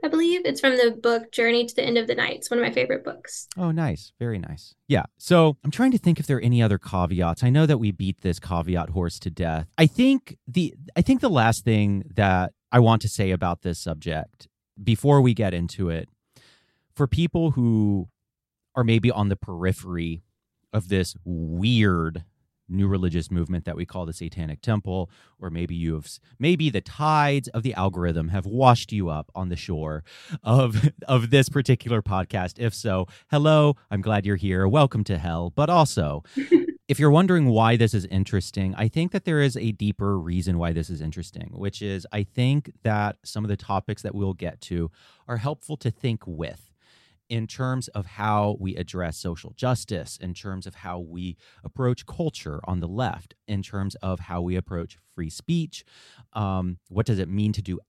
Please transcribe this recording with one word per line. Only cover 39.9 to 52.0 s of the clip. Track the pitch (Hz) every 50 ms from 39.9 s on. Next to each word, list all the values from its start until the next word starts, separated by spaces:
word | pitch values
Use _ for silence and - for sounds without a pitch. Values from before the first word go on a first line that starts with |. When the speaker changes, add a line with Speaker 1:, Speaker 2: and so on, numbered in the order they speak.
| 98 - 101 101 101
Speaker 2:
reason | 92 78 85 87 92 80 92 87
why | 85 85 85 82
this | 82 78 -
is | 87 71
interesting, | 76 80 80 90 82 - - 85 82 - 87
which | 87 98 98 - - 104
is | 101 98 92 82 -
I | - 107 101
think | - _ 127 123 127 139 147 - - - _
that | - 113 107 104 104 104 104 - _
some | - - 107 107
of | 104
the | 101
topics | - - - 98 95 - - 104 -
that | - 101 95
we'll | 101 101 95 92
get | 82 90 85 - -
to | - - 90 85 82 80 - _ _ _ _ _ _
are | - 123
helpful | 113 104 143 151 - - - 151
to | - - 117
think | - - - 127 113 - -
with | 90 82 78 82 62 - - _ _ _ _ _ _ _ _ _ _ _ _ _
in | - 117 113 113
terms | 110 - - 131 127 131 131 120
of | - - 107 92
how | - - 104 104 107 104 104 104 104 104 -
we | 95 95 -
address | - 85 - - 90 87 82 78
social | - - 90 82 - - - -
justice, | - 127 123 123 - - - 104 85 65 - - -
in | - 90
terms | 87 - - 101 95 95 90
of | 95 -
how | - - 92 90 90
we | 87 78 85 90 92 90 85 - _ _ _ _ -
approach | - - - 127 123 123 -